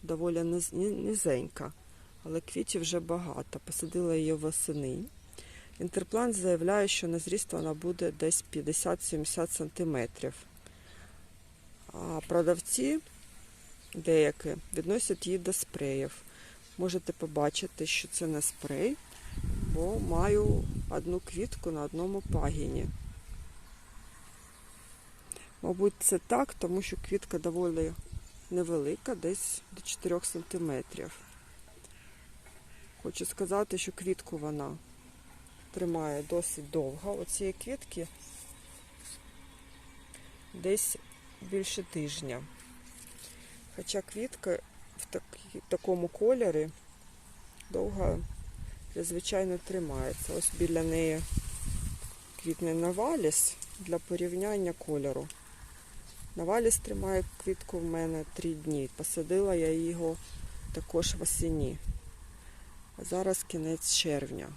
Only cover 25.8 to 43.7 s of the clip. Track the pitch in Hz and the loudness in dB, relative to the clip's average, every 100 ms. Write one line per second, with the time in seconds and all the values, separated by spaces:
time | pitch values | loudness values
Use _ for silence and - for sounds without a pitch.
25.8 | 202 - - 185 - 240 277 - 170 180 | 4 6 4 4 4 4 4 0 0 0
26.8 | 196 - - 202 - 170 165 165 180 165 | 0 -4 0 -2 0 -2 0 2 2 2
27.8 | 160 165 - - - - - 180 165 165 | 0 -2 -8 -10 -10 -16 -2 0 2 2
28.8 | 143 185 - 208 165 196 - - - - | 2 0 -2 -2 0 0 -2 -4 -6 -12
29.8 | - - 185 175 - 170 170 185 165 131 | -8 -4 0 2 0 -4 -4 -2 0 0
30.8 | - - - - - - - - - - | -4 -6 -8 -8 -16 -20 -18 -18 -18 -18
31.8 | - - - - - - - - - - | -18 -18 -18 -20 -18 -18 -18 -20 -18 -18
32.8 | - - - - 180 - 190 196 214 185 | -18 -10 -8 -6 -6 -2 0 2 2 0
33.8 | - - 185 185 - 160 151 147 143 151 | -2 -4 -2 -2 -2 -6 -2 -2 -4 -8
34.8 | - - - - - - - - - - | -12 -20 -20 -20 -20 -20 -20 -20 -12 -2
35.8 | 180 165 156 143 147 175 170 - 147 160 | 0 0 0 -2 0 0 0 -4 -2 0
36.8 | 135 147 185 202 180 - 196 190 - 277 | 0 -2 -4 -4 -2 -2 -2 -4 -6 -8
37.8 | - - 165 - - - - - - - | -6 -8 -8 -10 -16 -16 -16 -16 -18 -20
38.8 | - - - - - - - - - - | -20 -18 -14 -14 -16 -18 -18 -18 -20 -20
39.8 | - - - - - - - 185 175 208 | -18 -18 -18 -18 -18 -18 -16 -4 2 4
40.8 | - - - - - - 185 196 190 - | 2 -2 -8 -18 -18 -14 -2 -2 0 -4
41.8 | 180 165 151 147 139 123 151 - - - | -4 -2 -2 -4 -4 -6 -6 -14 -16 -16
42.8 | - - - - - - - - - | -16 -16 -16 -16 -16 -16 -16 -16 -14